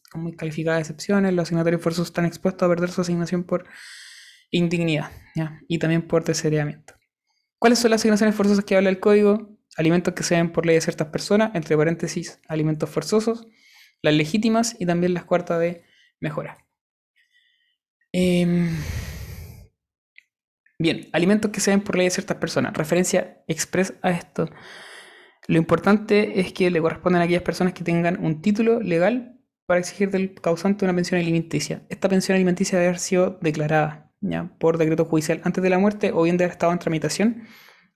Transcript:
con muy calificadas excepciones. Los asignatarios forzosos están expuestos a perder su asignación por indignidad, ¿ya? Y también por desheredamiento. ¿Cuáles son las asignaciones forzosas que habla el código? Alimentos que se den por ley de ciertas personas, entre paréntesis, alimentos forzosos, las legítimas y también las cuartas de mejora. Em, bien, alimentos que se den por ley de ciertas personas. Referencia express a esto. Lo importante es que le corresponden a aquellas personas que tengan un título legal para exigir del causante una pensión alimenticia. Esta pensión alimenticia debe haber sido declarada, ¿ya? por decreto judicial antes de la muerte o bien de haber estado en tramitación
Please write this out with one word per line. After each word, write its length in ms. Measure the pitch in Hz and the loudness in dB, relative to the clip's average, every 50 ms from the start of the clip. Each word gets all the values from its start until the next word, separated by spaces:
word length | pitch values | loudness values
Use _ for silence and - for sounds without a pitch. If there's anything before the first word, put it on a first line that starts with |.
| _ _ | _ _
con 120 | - 165 | -12 -10
muy 140 | 165 170 170 | -10 -10 -8
calificadas 440 | - 165 160 151 165 156 160 160 165 | -8 -8 -8 -6 -4 -2 0 0 0
excepciones. 540 | 156 - 156 - - - 202 202 190 190 180 | -2 -4 -8 -8 -2 0 0 2 2 2 2
Los 140 | 175 165 - | 0 0 0
asignatarios 340 | 170 165 165 170 170 165 | 0 0 2 2 0 0
forzosos 260 | - 170 170 175 170 - | 0 -2 -2 -2 -4 -4
están 160 | - 175 170 | -2 -2 -2
expuestos 400 | 165 165 - - 190 190 - 185 | -2 -2 -2 -4 -4 0 0 2
a 40 | 175 | 2
perder 200 | 170 170 175 175 | 2 2 0 -2
su 100 | 180 185 | -2 -2
asignación 440 | 175 175 175 170 170 165 185 175 175 | -2 -2 -2 -2 -2 -2 -2 -4 -2
por 200 | - 180 175 - - - - - - - - - - - - - - - _ _ _ | -2 -4 -6 -6 -10 -20 -20 -20 -20 -20 -20 -20 -20 -20 -20 -20 -20 -20 _ _ _
indignidad, 600 | - 175 175 170 180 170 170 165 151 147 151 - - - - - - | 0 0 0 2 0 0 0 0 0 -2 -4 -6 -12 -18 -20 -10 -6
¿ya? 260 | 160 160 151 156 - - - | -6 -6 -6 -8 -12 -8 -6
Y 100 | - 147 | -4 -2
también 240 | 156 160 165 165 | 0 0 0 0
por 220 | 165 - 170 165 165 | 0 0 0 0 0
desheredamiento. 680 | 165 156 - - 156 151 151 147 147 - - _ - - _ _ _ _ _ _ _ _ _ _ _ _ _ | 0 -2 -2 0 0 0 0 -2 -4 -6 -12 _ -20 -20 _ _ _ _ _ _ _ _ _ _ _ _ _
¿Cuáles 220 | - 233 247 233 | 4 4 6 4
son 100 | - 220 | 4 2
las 100 | 220 220 | 2 2
asignaciones 340 | - 220 214 202 220 214 208 | 4 4 4 4 4 2 2
forzosas 300 | 214 202 202 208 196 202 | 2 2 4 2 2 2
que 120 | - 196 | 2 2
habla 120 | 190 196 190 | 4 4 2
el 120 | 190 185 | 2 2
código? 580 | - 208 208 208 208 202 208 220 - - - _ _ _ - | 4 4 6 6 6 4 4 2 -2 -8 -20 _ _ _ -4
Alimentos 380 | - 160 160 170 180 175 180 175 | 0 2 2 2 2 2 -2 -4
que 80 | - | -4
se 140 | 165 - 175 | -2 0 2
den 140 | 170 170 170 | 2 2 0
por 140 | 170 165 165 | 0 0 2
ley 120 | 165 165 | 4 4
de 40 | 160 | 4
ciertas 280 | 160 170 156 - 156 151 | 2 0 -2 -4 -4 -4
personas, 420 | - 151 - - 202 214 220 220 - | -6 -6 0 2 2 2 2 0 -2
entre 220 | 170 156 - 156 | -4 -2 0 2
paréntesis, 640 | 151 151 165 170 165 180 156 - 180 160 - - - _ - | 2 2 2 0 -2 -4 -6 -6 -8 -10 -10 -14 -18 _ -6
alimentos 400 | 160 156 151 156 156 156 160 151 | -4 -2 0 -2 -2 -2 -4 -4
forzosos, 580 | - 160 151 - 214 220 220 233 226 233 - - _ _ _ _ _ - - _ _ _ | -4 -6 -2 0 0 0 0 0 -4 -4 -8 -18 _ _ _ _ _ -20 -20 _ _ _
las 140 | - 151 151 | 0 2 2
legítimas 600 | 151 156 156 - 214 220 226 220 226 226 233 - - | 2 2 0 -2 0 0 2 2 0 0 -2 -4 -4
y 80 | 180 | -2
también 260 | 175 170 175 175 180 | -2 0 0 0 0
las 120 | 180 170 - | -2 -4 -2
cuartas 360 | - 180 170 175 - 175 165 | -2 -2 -2 0 -2 -2 -2
de 220 | 170 175 175 - - _ _ _ _ _ _ _ | -2 -2 -4 -8 -14 _ _ _ _ _ _ _
mejora. 360 | 160 156 151 156 151 - - - _ _ _ _ _ _ _ _ _ _ _ _ _ _ _ _ _ _ _ _ _ _ _ _ _ _ _ _ _ _ | -8 -8 -6 -8 -10 -10 -14 -20 _ _ _ _ _ _ _ _ _ _ _ _ _ _ _ _ _ _ _ _ _ _ _ _ _ _ _ _ _ _
Em, 580 | - 180 185 180 175 175 175 175 175 175 175 170 165 156 151 - - - - - - - - - - - - - - - - - _ _ _ _ _ _ _ _ _ _ _ _ _ _ _ _ _ _ _ _ _ - | -2 0 2 2 2 2 2 2 2 0 0 -2 -4 -6 -8 -8 -8 -8 -8 -10 -12 -14 -14 -14 -16 -16 -16 -18 -20 -20 -20 -20 _ _ _ _ _ _ _ _ _ _ _ _ _ _ _ _ _ _ _ _ _ -2
bien, 300 | 160 160 123 - - - | -2 0 -2 -2 -6 -4
alimentos 380 | - 160 175 185 214 214 214 208 | -2 0 2 2 2 2 0 -2
que 80 | - 202 | -4 -2
se 140 | - 202 | 0 2
den 80 | 196 196 | 2 2
por 160 | 196 - - | 0 0 0
ley 100 | 180 180 | 0 0
de 40 | 180 | 0
ciertas 260 | 180 196 190 - 175 | 0 -2 -4 -6 -6
personas. 360 | - 165 165 - 139 127 104 - | -6 -6 -4 -2 -2 -2 -2 -2
Referencia 680 | - 156 151 175 175 185 - - 175 - - - - _ - | -4 -2 0 0 0 2 2 0 -2 -2 -4 -10 -10 _ -8
express 460 | 160 - - - - 180 190 - - - | -6 -6 -6 -2 -2 -2 -2 -2 -4 -4
a 100 | - 185 | -2 -2
esto. 360 | 175 170 - - - - 160 - - - - - - - - - - - - - - - - _ _ _ - - | -2 -2 -6 -8 -6 -4 -4 -4 -8 -14 -20 -20 -20 -20 -20 -20 -20 -20 -20 -20 -20 -20 -20 _ _ _ -4 0
Lo 100 | 170 160 | 2 2
importante 800 | 165 - 170 165 - 196 208 208 208 - 208 208 208 208 - 196 | 2 2 0 2 4 4 2 2 2 2 2 2 2 0 -2 -4
es 140 | 180 - | -4 -2
que 180 | - - 185 180 | -2 0 0 2
le 100 | 180 160 | 2 2
corresponden 420 | 160 160 165 - - 180 180 175 | 0 0 -2 -2 0 0 2 2
a 20 | 170 | 2
aquellas 180 | 170 175 175 | 2 0 0
personas 320 | 175 180 170 - 180 185 185 | 0 -2 -2 0 -2 -2 -2
que 80 | - | -4
tengan 420 | 170 175 170 170 170 170 185 202 170 | -4 -2 0 0 0 0 -2 -2 -2
un 160 | 160 156 156 | -2 -2 0
título 400 | - 208 208 220 226 226 226 233 | 0 0 0 2 2 2 0 0
legal 600 | 214 175 170 165 175 214 240 254 240 - - _ _ _ _ _ _ | 0 0 0 2 2 2 0 -2 -6 -10 -16 _ _ _ _ _ _
para 140 | - 175 180 | 0 0 0
exigir 300 | 175 - - - 202 190 | 0 -2 -4 -4 -2 0
del 240 | 190 190 190 190 - | 0 0 -2 -4 -6
causante 500 | - - 175 170 165 - 196 196 202 190 | -4 -2 -2 -2 0 0 0 0 0 0
una 100 | 185 180 | 0 0
pensión 260 | 175 175 - 185 175 | 0 0 0 0 0
alimenticia. 640 | 170 165 165 165 160 - 147 147 151 - - - - - | 0 0 0 0 0 -2 -4 -4 -4 -6 -8 -10 -12 -14
Esta 200 | - - - 190 | -6 -4 0 2
pensión 280 | 190 190 190 - 190 | 2 2 2 2 2
alimenticia 420 | 190 185 180 180 175 196 - 196 180 | 2 2 2 2 0 0 0 2 2
debe 120 | 175 180 | 2 2
haber 100 | 175 175 | 0 -2
sido 380 | - - 190 180 185 190 190 - | -4 0 2 2 2 0 -2 -2
declarada, 720 | 165 156 151 156 151 151 156 156 151 151 - - - _ _ _ | -2 -2 -2 -2 0 0 2 2 0 0 -4 -10 -18 _ _ _
¿ya? 360 | 202 185 82 82 170 175 - - | -6 -4 -4 -6 -6 -8 -6 0
por 200 | - 165 165 165 | 0 2 2 2
decreto 280 | 160 156 160 160 160 | 2 2 2 0 0
judicial 340 | 160 170 156 151 - 160 160 | 0 0 0 0 0 -2 -2
antes 200 | - 180 175 190 | -2 -2 -2 0
de 80 | 185 185 | 0 2
la 80 | 185 185 | 2 2
muerte 340 | 196 208 208 208 208 190 | 2 2 0 0 -2 0
o 100 | - 165 | 2 2
bien 140 | 165 170 180 | 2 2 2
de 80 | 180 175 | 2 0
haber 80 | 175 | -2
estado 200 | - - 170 170 | -2 -2 0 0
en 60 | 175 175 | 0 0
tramitación 680 | - 170 160 151 - 156 - - 202 240 226 - - - - - - - _ _ _ _ _ | -2 -2 -2 -2 -2 -2 0 0 0 0 0 -4 -10 -18 -20 -20 -20 -20 _ _ _ _ _